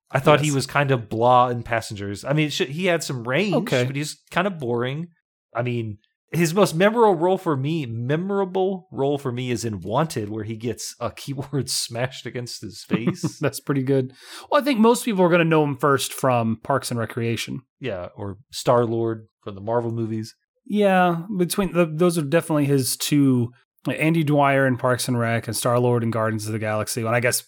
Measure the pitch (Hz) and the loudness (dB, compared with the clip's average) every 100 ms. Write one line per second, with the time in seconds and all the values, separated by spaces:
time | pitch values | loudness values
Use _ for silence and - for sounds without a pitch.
0 | _ - 156 147 151 139 127 143 143 131 | _ 0 4 4 4 0 0 0 2 0
1 | 107 110 120 123 127 120 113 117 - 101 | 0 2 6 6 4 0 -2 -4 -4 -8
2 | 101 101 127 147 151 135 156 147 185 165 | -6 -6 -2 0 0 -2 -4 -2 0 0
3 | - 135 113 135 208 214 226 131 127 139 | -2 -6 -2 0 2 0 0 0 0 -2
4 | 147 - _ - 190 170 123 120 123 143 | -8 -10 _ -2 -2 -4 -4 -2 -2 -4
5 | 170 _ _ _ _ 117 123 120 110 101 | -10 _ _ _ _ -4 -2 -2 -6 -10
6 | _ _ _ 147 170 180 180 156 202 226 | _ _ _ 0 2 4 2 4 2 4
7 | 220 175 175 185 175 139 135 165 127 113 | 4 4 2 0 0 -2 -2 -4 -4 -6
8 | 120 151 190 196 190 190 190 190 - 117 | -2 -2 -2 -2 -2 -2 -2 -2 -8 -2
9 | 135 143 139 120 127 117 117 104 92 117 | 0 0 -2 -4 -2 -2 -4 -6 -2 -2
10 | 160 123 104 107 104 113 117 107 - - | -2 -4 -6 -6 -8 -6 -6 -6 -10 -8
11 | 117 - - 139 135 147 131 - - 117 | -10 -8 -10 -10 -6 -4 -4 -4 -6 -6
12 | 127 - 123 123 120 - 101 - - 110 | -6 -8 -12 -10 -10 -12 -14 -16 -4 -2
13 | 120 180 156 - 156 - - 139 127 135 | -2 -4 -6 -4 -4 -4 -4 -2 0 0
14 | 131 - - - - 294 269 240 226 240 | 0 -8 -20 -20 -2 0 2 4 4 4
15 | - 196 180 175 165 160 147 135 147 135 | 0 2 4 4 4 4 2 0 2 2
16 | - - 135 123 113 110 - 135 - 120 | 0 -2 0 2 0 -2 -2 -2 -2 -4
17 | 110 - 117 113 - 135 - _ 131 95 | -4 -4 -4 -4 -6 -10 -14 _ -8 -8
18 | 90 - 101 98 _ - - 123 120 113 | -10 -10 -10 -10 _ -4 2 2 2 0
19 | 113 113 107 _ - 98 101 120 117 113 | -2 -4 -10 _ -14 -10 -4 -2 -2 -4
20 | 110 110 110 - _ _ - 208 202 185 | -4 -6 -8 -14 _ _ -4 0 4 4
21 | 180 170 180 196 175 - 190 165 170 156 | 4 0 -4 -2 0 0 0 0 0 2
22 | 180 170 143 165 - 151 143 139 127 - | 2 2 0 0 2 2 2 2 0 -4
23 | - 147 139 127 117 - _ _ - - | 0 4 6 4 0 -6 _ _ -6 0
24 | 151 165 147 147 139 135 135 123 127 123 | 2 2 4 4 4 4 4 2 2 0
25 | - 123 117 117 - 110 131 120 123 120 | 0 0 2 0 -2 -2 2 2 4 2
26 | 117 113 110 110 107 110 107 107 104 - | 0 0 0 -2 -4 -4 -2 -2 -2 -4
27 | 113 120 120 113 | 0 2 2 0